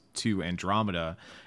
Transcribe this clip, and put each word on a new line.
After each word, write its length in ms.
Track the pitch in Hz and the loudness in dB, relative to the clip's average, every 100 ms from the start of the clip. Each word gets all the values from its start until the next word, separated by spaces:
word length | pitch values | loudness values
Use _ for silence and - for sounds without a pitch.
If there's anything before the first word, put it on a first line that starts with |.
| _ - | _ -4
to 280 | 117 98 | 0 2
Andromeda, 720 | 85 90 90 104 107 87 82 87 - - | 0 -2 2 2 2 0 -2 -6 -12 -20